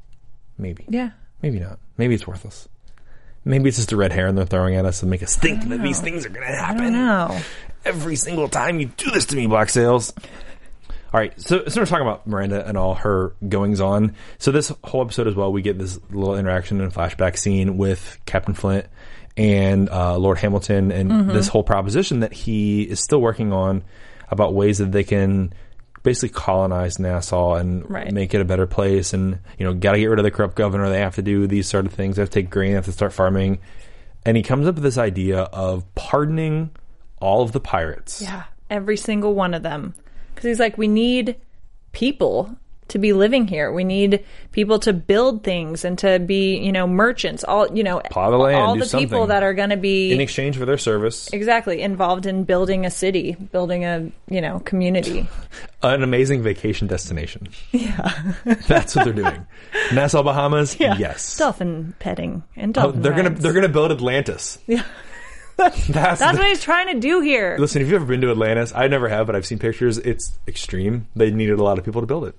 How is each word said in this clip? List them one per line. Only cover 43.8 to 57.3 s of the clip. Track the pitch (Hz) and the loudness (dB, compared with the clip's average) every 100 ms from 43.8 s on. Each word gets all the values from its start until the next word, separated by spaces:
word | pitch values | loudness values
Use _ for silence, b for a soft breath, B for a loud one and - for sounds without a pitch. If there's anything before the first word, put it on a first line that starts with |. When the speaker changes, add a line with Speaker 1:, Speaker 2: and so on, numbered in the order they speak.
| 185 | 0
Speaker 2:
need | 190 202 202 B B B | 2 4 2 B B B
people | - 208 214 | -2 2 2
to | 220 | 2
build | 185 - 202 254 220 208 | 2 2 4 4 2 -2
things | 180 160 165 180 | -4 -4 -6 -4
and | 180 | 0
to | 196 185 | 2 4
be, | 175 196 190 190 | 2 2 2 2
you | 196 | 0
know, | 185 180 | 2 2
merchants, | 180 226 254 175 156 - | 4 4 2 -2 -4 0
all, | 208 208 | 2 2
you | 208 | 2
know, | 202 180 - | 0 -2 -2
Speaker 1:
Plow | - 98 | 0 4
the | 123 | 4
land, | 135 139 | 6 4
Speaker 2:
all | 131 - | 4 2
Speaker 1:
do | |
Speaker 2:
the | - - | 0 0
people | 131 170 | 0 2
Speaker 1:
something. | 190 | 2
Speaker 2:
that | 202 | 2
are | 196 | 2
gonna | 190 202 202 | 0 0 0
be" | 196 190 190 | 2 2 2
Speaker 1:
In | 135 | 2
exchange | 139 - 139 131 | 0 -2 -2 -2
for | 127 | 0
their | 139 | 0
service. | - 107 107 - - | 0 2 0 -2 -6
Speaker 2:
Exactly. | 202 214 233 220 170 | -2 0 0 0 -2
Involved | 202 190 180 185 196 | -2 0 0 0 -2
in | 190 | -2
building | 185 180 190 190 185 | 0 2 2 0 -2
a | |
city, | - 190 190 - 170 196 | -2 0 0 -2 -6 -6
building | 185 175 180 175 | -2 -2 -2 -2
a, | 170 165 - - | -4 -6 -10 -6
you | 185 | -4
know, | 165 185 | -4 -6
community. | - 185 180 185 - - - B B B | -4 0 2 0 0 0 -2 B B B
Speaker 1:
<laughs> | B - | B -2
An | 127 135 | 2 2
amazing | 131 123 135 139 | 2 4 4 2
vacation | 110 98 107 - 101 | 0 -2 -2 -2 -2
destination. | 92 - 82 76 | -2 -4 -6 -8